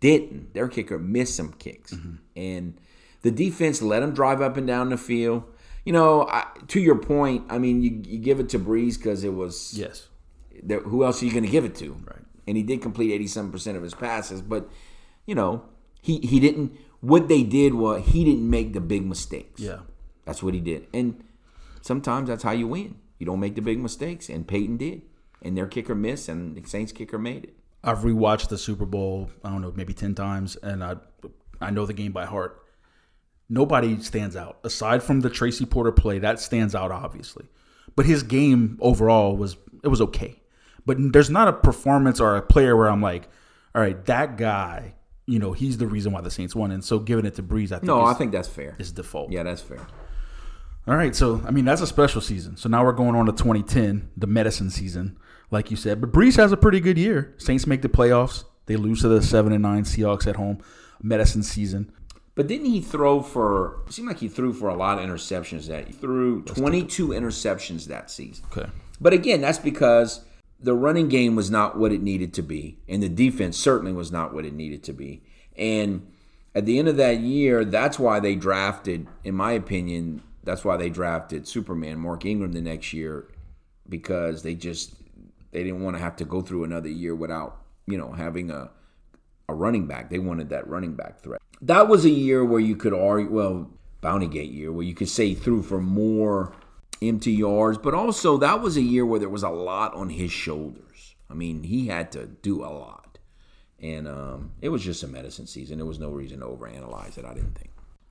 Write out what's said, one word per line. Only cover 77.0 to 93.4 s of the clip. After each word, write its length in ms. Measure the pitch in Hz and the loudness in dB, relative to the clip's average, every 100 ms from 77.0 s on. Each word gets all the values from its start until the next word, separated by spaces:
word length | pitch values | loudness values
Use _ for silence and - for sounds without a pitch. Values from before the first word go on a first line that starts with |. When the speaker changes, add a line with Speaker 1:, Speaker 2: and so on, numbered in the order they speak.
| 131 117 | 4 2
Speaker 1:
year, 440 | 117 143 139 120 | 0 2 2 2
that's 340 | 104 107 139 - | 2 2 0 0
why 220 | 120 104 | 2 2
they 160 | 101 95 | 0 0
drafted, 680 | 90 95 98 - 98 85 76 - | 0 0 0 -4 -6 -6 -8 -12
in 100 | 95 | -8
my 180 | 95 104 | -2 0
opinion, 720 | 117 90 95 87 85 85 76 - - | -2 -2 -4 -4 -4 -6 -8 -14 -12
that's 200 | - 90 | -8 -4
why 120 | 101 87 | -2 -2
they 120 | 87 | -2
drafted 580 | 82 87 82 - 78 - | -4 -4 -4 -6 -10 -8
Superman, 500 | 120 104 85 78 80 | -8 -6 -8 -8 -8
Mark 260 | 85 85 | -8 -6
Ingram, 280 | 95 107 95 | -4 -4 -4
the 80 | 85 | -6
next 320 | 82 80 - | -6 -8 -8
year, 360 | 80 78 76 - - - - _ _ - | -8 -8 -10 -14 -20 -20 -20 _ _ -14
because 540 | 82 - 90 85 82 | -12 -6 -4 -4 -6
they 120 | 82 | -8
just, 400 | 85 85 82 - - - - - _ - | -8 -10 -10 -12 -16 -20 -20 -20 _ -14
they 100 | 87 | -8
didn't 200 | 92 92 | -6 -6
wanna 160 | 95 85 | -6 -6
have 180 | 87 - | -8 -8
to 80 | |
go 160 | 78 90 | -6 -6
through 240 | 92 90 | -4 -6
another 240 | 82 85 78 | -6 -6 -8
year 260 | 82 85 | -8 -6
without, 480 | 82 80 82 71 - - _ - | -6 -6 -8 -10 -14 -20 _ -8
you 120 | 95 | -8
know, 140 | 64 | -8
having 380 | 82 82 85 87 | -8 -8 -6 -8
a, 200 | 73 64 - _ _ _ _ _ _ - | -10 -14 -20 _ _ _ _ _ _ -10
a 60 | |
running 320 | 78 101 117 76 | -4 0 0 -2
back. 220 | 65 60 | -8 -8
They 100 | 90 | -6
wanted 320 | 92 85 73 | -4 -6 -6
that 180 | 67 - | -8 -8
running 260 | 87 87 | -8 -8
back 260 | 76 - - | -8 -12 -14
threat. 200 | - 58 - _ | -14 -14 -14 _
That 260 | 135 180 214 | 2 6 8
was 160 | 202 | 8
a 60 | 156 | 8
year 340 | 143 135 131 | 6 4 4
where 160 | 120 117 | 4 4
you 160 | 110 104 | 2 0
could 180 | 113 | 0
argue, 360 | 95 98 104 104 | 2 2 2 0
well, 400 | 107 | 0